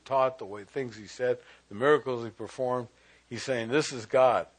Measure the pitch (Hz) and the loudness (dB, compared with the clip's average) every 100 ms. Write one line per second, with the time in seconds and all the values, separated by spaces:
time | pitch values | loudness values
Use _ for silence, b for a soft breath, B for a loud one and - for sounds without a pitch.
0 | - 135 131 131 98 104 98 143 127 107 | -2 2 2 0 -10 -12 -10 -8 -8 -8
1 | 98 - 123 123 - B B 101 135 147 | -14 -2 0 0 -4 B B 0 4 4
2 | 135 123 117 104 107 - 127 123 123 _ | 2 -6 -6 -10 -12 -6 -4 -2 -6 _
3 | b b b 113 - 127 113 139 147 131 | b b b -8 -4 -2 0 0 0 -4
4 | 107 131 131 104 82 | 0 6 6 6 0